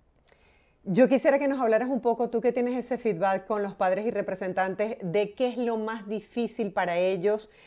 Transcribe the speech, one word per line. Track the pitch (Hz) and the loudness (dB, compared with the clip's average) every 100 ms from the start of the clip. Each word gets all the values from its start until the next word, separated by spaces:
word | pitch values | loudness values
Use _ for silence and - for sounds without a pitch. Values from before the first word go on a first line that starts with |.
| _ _ - _ _ _ _ _ | _ _ -20 _ _ _ _ _
Yo | 196 180 254 | 0 4 6
quisiera | 262 320 277 | 6 4 4
que | 285 | 2
nos | 269 | 0
hablaras | 233 220 254 | 2 2 2
un | 269 | -2
poco, | 240 233 240 | 0 0 0
tú | 233 | 0
que | 240 | 0
tienes | 240 247 254 | 0 -2 -2
ese | 233 240 | -4 -4
feedback | 226 170 196 190 - | -2 0 0 0 -2
con | 208 | -4
los | 202 - | -4 -2
padres | 190 190 220 | 0 0 -2
y | |
representantes, | 208 202 190 190 185 190 185 214 - | -4 -4 -4 -4 -2 -2 0 -4 -4
de | 180 202 208 - | -2 0 0 0
qué | 247 | -2
es | 240 | 0
lo | 233 220 | -2 -2
más | 220 226 202 | -4 -6 -6
difícil | 208 - 240 226 - 208 | -8 -6 -4 -4 -2 -4
para | - 180 175 | -2 0 2
ellos | 185 190 196 214 - - | 2 2 2 0 -4 -20